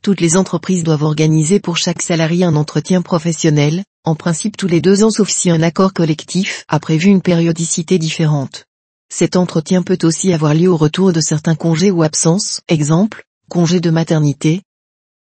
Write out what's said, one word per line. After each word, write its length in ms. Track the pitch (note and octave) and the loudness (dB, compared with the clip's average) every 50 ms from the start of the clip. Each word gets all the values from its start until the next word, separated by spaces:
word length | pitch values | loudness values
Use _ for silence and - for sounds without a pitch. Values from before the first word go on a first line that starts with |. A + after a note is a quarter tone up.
toutes 180 | - G#3 G3 - | 0 -2 0 0
les 160 | E3+ E3+ D#3+ | 2 2 2
entreprises 480 | F#3+ F#3+ F#3 - E3+ - - F#3 F3+ E3 | 2 0 0 -4 -6 -2 -2 -2 -2 0
doivent 200 | D#3+ D#3 C#3+ D3+ | 0 0 0 0
organiser 580 | D#3 D3+ D3+ D#3 D#3 D#3 D#3 D#3 D3+ G3 G3+ | -2 0 0 2 2 2 2 2 2 0 0
pour 160 | - - E3+ | 0 -2 -6
chaque 240 | D#3+ - F3+ E3+ - | -4 -4 -4 -4 -6
salarié 420 | - - F3 D#3+ E3 D#3 E3+ F3 F#3 | -4 -4 -2 0 0 0 0 0 0
un 140 | F3 D#3 | 2 2
entretien 440 | D3+ D3+ - - D#3 D3 - F#3+ F3+ | 0 -2 -2 -4 -6 -2 0 0 0
professionnel, 840 | F3 - F#3 E3+ D#3 E3+ E3 - - E3 D3+ D3 C#3+ D3 D#3+ F3+ G3 _ _ _ _ | 0 0 -4 -2 -2 -2 -4 0 0 2 2 2 2 0 0 -2 -6 _ _ _ _
en 100 | D#3+ D#3 | -4 -4
principe 440 | D3+ - F3+ E3 - - G#3+ - | -2 -2 -4 -4 -2 -4 -8 -6
tous 100 | - G3 | -4 -4
les 140 | F#3 F3 E3 | 0 0 2
deux 240 | C#3+ F3+ G3 G3 G#3+ | 4 4 4 4 4
ans 40 | A3 | 2
sauf 200 | G#3+ - G3+ - | 2 0 -2 -2
si 200 | - - - F3+ | -2 -2 0 0
un 120 | E3 D#3+ | 2 2
accord 320 | E3 E3+ - - F#3+ F#3+ F#3+ | 0 0 2 2 0 0 2
collectif 720 | F#3+ E3+ D#3 D#3 D3+ - - - F3 G3+ - - - - | 0 0 0 -2 -4 -6 -6 -4 -4 -4 -4 -6 -10 -8
a 140 | - - D3+ | -4 -4 -4
prévu 260 | - - D#3+ D#3 E3 | -2 0 -2 2 4
une 140 | G3+ G3+ F#3 | 4 4 4
périodicité 760 | - - F3 E3+ E3+ E3+ E3 D#3+ E3 E3 - - E3 - F#3 | 4 2 2 2 2 0 0 -2 -2 -4 -4 -6 -2 0 0
différente. 680 | F#3 D#3+ D#3+ - - E3 D3+ D3+ C#3+ C3 - - - - _ _ _ _ _ _ _ _ _ | 0 0 -2 -2 0 0 0 0 0 -2 -6 -12 -18 -20 _ _ _ _ _ _ _ _ _
Cet 280 | - - F3 E3 - | -4 -2 -2 0 2
entretien 460 | F3+ F3+ F3 - E3+ D3 - F#3 F#3 F3 | 0 0 0 -2 -4 -2 0 -2 -2 0
peut 140 | - F#3 F3 - | 0 -2 0 0
aussi 300 | E3 D#3+ - - F#3+ F3 | -2 -2 0 -2 -2 0
avoir 200 | D#3+ D#3 D3+ D3 | 0 0 2 2
lieu 160 | D#3+ F3 F#3 | 2 4 2
au 60 | F3+ | 2
retour 380 | D#3 D#3 D3+ - - F#3+ G3 F3 | 2 0 0 0 2 2 2 2
de 80 | E3 | 0
certains 340 | D#3 - D#3+ D3+ - E3+ D#3+ | -2 -2 -2 -2 0 -2 -2
congés 360 | D#3 - E3 E3 D#3 F3+ G#3 | 0 0 -2 0 2 2 0
ou 120 | F#3+ E3+ D#3+ | 2 2 0
absences, 560 | D3+ D3+ - - E3 E3 G3+ A3 - - - _ | 0 0 0 0 0 0 0 -2 -6 -8 -10 _
exemple, 560 | - F3+ D3 D3 C#3+ D#3 E3+ G#3 A3 - - - _ _ _ _ | -2 0 0 2 2 2 2 2 0 -2 -10 -20 _ _ _ _
congé 320 | _ - F3 E3+ D#3 F3 F#3 | _ -2 0 0 2 0 0
de 100 | E3 F3 | 0 0
maternité. 720 | D#3+ E3 E3 - E3 D#3 D3+ D3 C#3 _ - D#3 D#3+ F#3+ - _ _ _ _ _ _ _ _ _ _ _ _ _ _ | 0 0 0 0 0 2 2 0 -2 _ 0 -2 -2 -2 -6 _ _ _ _ _ _ _ _ _ _ _ _ _ _